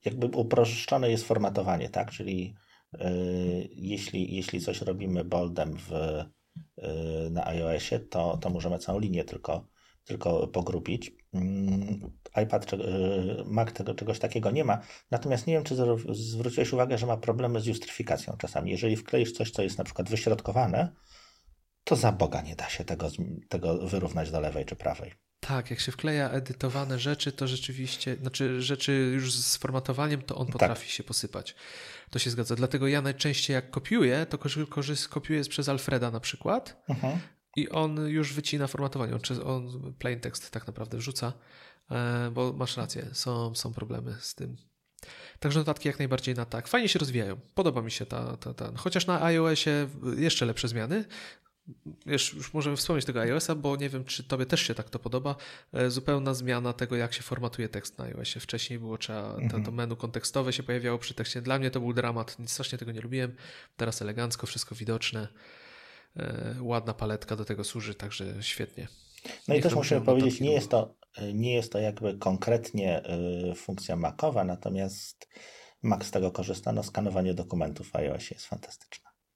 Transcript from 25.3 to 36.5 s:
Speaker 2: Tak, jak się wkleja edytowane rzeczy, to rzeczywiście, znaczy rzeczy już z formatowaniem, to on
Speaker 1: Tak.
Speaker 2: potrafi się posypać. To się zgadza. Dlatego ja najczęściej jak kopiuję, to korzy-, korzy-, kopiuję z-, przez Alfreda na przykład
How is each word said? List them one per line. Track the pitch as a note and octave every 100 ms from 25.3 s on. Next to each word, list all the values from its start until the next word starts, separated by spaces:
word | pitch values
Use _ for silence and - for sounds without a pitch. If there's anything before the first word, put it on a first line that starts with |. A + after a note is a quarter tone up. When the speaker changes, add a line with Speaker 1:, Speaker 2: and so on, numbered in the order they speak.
| _
Speaker 2:
Tak, | - C3+ A#2+
jak | A#2+
się | -
wkleja | - D#3 D3+ C3+
edytowane | C3+ C3 B2 C3 C3+ C#3 B2+
rzeczy, | C3+ D3 C#3+
to | - C3+
rzeczywiście, | B2+ - C3 C3 - - B2
znaczy | C3 - C3 B2+
rzeczy | B2+ C#3 - C#3 C3
już | C3 C3
z | B2 B2 -
formatowaniem, | C3 C3 C3 C3 D3+ C#3+
to | C3+ -
on | B2
Speaker 1:
Tak. |
Speaker 2:
potrafi | A#2 F2+ G#2+ -
się | -
posypać. | - - - - - - - - - - -
To | A#2+
się | B2
zgadza. | A#2 A#2 A#2
Dlatego | B2+ C3+ C3+
ja | C#3+
najczęściej | C#3 C3+ D3+ C#3 -
jak | C3 C3
kopiuję, | - - A3+ C3 C3+ D#3+
to | C3+
korzy-, | C#3+ D3+ D3
korzy-, | - C#3+ C#3+ -
kopiuję | D3 C#3+ D#3
z-, | C#3
przez | - C#3+
Alfreda | C3+ - B2+ A#2+
na | A2+
przykład | - - -